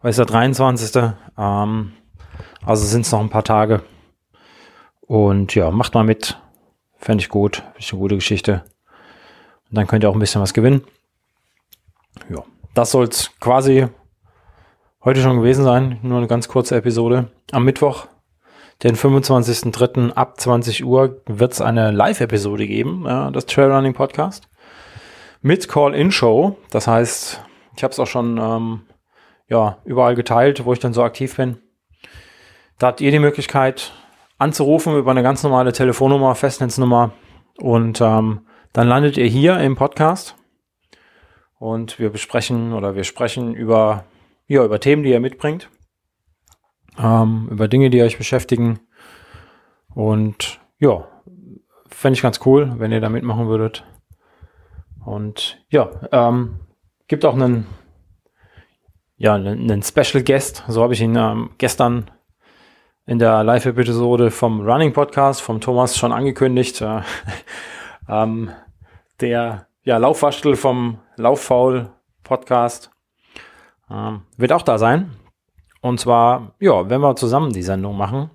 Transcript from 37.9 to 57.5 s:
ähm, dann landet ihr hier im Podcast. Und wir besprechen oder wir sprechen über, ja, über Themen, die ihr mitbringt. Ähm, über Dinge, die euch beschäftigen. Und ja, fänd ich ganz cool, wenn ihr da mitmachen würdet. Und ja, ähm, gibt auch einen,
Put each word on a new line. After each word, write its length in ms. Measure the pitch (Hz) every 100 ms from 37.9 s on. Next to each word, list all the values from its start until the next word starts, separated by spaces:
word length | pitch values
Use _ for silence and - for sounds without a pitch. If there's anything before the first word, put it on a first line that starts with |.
| 110
ähm, 460 | 113 110 110 107 _ _ _
dann 160 | - 120
landet 280 | 127 147 139
ihr 80 | 120
hier 320 | 123 151 185
im 160 | 143 135
Podcast. 580 | 139 - 156 185 - - _ _ _ _ _ _ _ _ _ _ _ _
Und 400 | 113 113 113 -
wir 100 | 110
besprechen 640 | 104 - 123 107 123 117
oder 220 | 113 101
wir 100 | 98
sprechen 500 | 90 - 120 131 120
über, 500 | 113 113 113 107 104 92 _ _ _ _
ja, 180 | 139
über 160 | 117 104
Themen, 220 | 139 147
die 80 | 139
ihr 100 | 120
mitbringt. 480 | 127 127 151 160 - _ _ _ _ _ _ _ _ _ _ _ _ -
Ähm, 500 | 113 113 110 113 110
über 180 | 104 107
Dinge, 220 | 127 135
die 120 | 123
euch 140 | 117 -
beschäftigen. 640 | 113 127 - 117 120 110 _ _ - - - - _ _ _ _ _
Und 640 | - 107 107 107 104 - - _ _
ja, 280 | 143 95 - _ - - - - _ _ _
fänd 280 | - 139 131
ich 60 |
ganz 180 | 127 - 131
cool, 260 | 135 139 117
wenn 140 | 110
ihr 100 | 110
da 80 | 110
mitmachen 360 | 113 120 113 113
würdet. 380 | 110 110 - - _ _ _ _ _ - _ _ - - -
Und 580 | - 104 107 104 - - _
ja, 220 | 151 120 - -
ähm, 480 | 131 135 123 120 - - _ _ _ _
gibt 180 | 151 156
auch 80 |
einen, 320 | 127 127